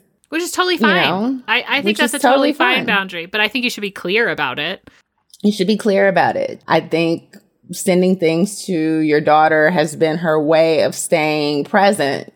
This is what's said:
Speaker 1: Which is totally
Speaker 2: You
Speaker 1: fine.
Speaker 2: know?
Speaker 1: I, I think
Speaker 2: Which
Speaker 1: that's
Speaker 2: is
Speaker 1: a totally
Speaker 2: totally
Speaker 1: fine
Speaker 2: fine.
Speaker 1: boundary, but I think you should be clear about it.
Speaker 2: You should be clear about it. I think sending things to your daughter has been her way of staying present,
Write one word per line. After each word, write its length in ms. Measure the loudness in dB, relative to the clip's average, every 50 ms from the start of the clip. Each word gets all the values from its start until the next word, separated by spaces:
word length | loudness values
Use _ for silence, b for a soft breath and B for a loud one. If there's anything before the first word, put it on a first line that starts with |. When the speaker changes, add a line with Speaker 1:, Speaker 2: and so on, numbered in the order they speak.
| _ _ _ _ _ _
Speaker 1:
Which 140 | -6 -6 -6
is 80 | -4 -4
totally 220 | -4 -2 -2 0
Speaker 2:
You 60 | 0
Speaker 1:
fine. 140 | 2 2 2 2 0
Speaker 2:
know? 380 | 0 -2 -2 -2 -4 -4 -6 -4
Speaker 1:
I, 160 | -2 -2 -2 -2
I 80 | -2 -4
think 80 | -2 -2
Speaker 2:
Which 140 | -2 0 0
Speaker 1:
that's 140 | -2 -2 0
Speaker 2:
is 60 | 0
Speaker 1:
a 20 | 2
totally 300 | 2 4 4 2 0 0
Speaker 2:
totally 0 |
Speaker 1:
fine 240 | 0 0 0 0 0
Speaker 2:
fine. 80 | 0
Speaker 1:
boundary, 400 | 0 0 -2 -2 -4 -8 -10 -10
but 140 | -6 -2 -2
I 80 | -2 -2
think 140 | -2 -4 -4
you 60 | -4
should 100 | -4 -4 -8
be 100 | -8 -8
clear 360 | -8 -6 -2 0 0 0 0
about 300 | -2 -2 -4 -4 -4 -4
it. 300 | -6 -6 -8 -10 _ B B B _ _ _ _ _ _ -14 _ 0
Speaker 2:
You 100 | 0 0
should 160 | 2 0 0
be 80 | 0
clear 320 | 0 0 0 2 2 2 2
about 280 | 4 4 2 2 0
it. 240 | -2 -4 -6 -8 -10 _
I 140 | 0 0 0
think 560 | 0 0 -2 0 0 0 -2 -4 -6 _ -20 -20 _ _ _ _ _ -16 -14
sending 440 | -6 -2 0 2 4 4 2 2 2
things 460 | 0 0 0 0 -2 -2 -4 -10 -8
to 320 | -6 -4 -2 -2 -2 0 0
your 200 | 0 2 2 2
daughter 500 | 4 4 4 4 4 4 4 4 4 4
has 240 | 2 2 0 -2 0
been 240 | -2 -2 0 0 -2
her 220 | 0 0 0 0 2
way 400 | 2 2 4 4 4 2 2 0
of 120 | 0 -2
staying 680 | -6 -4 -2 0 0 0 0 0 -2 -2 -2 -2 -2 -4
present, 680 | -2 0 2 4 4 2 2 0 -2 -2 -4 -8 -12 _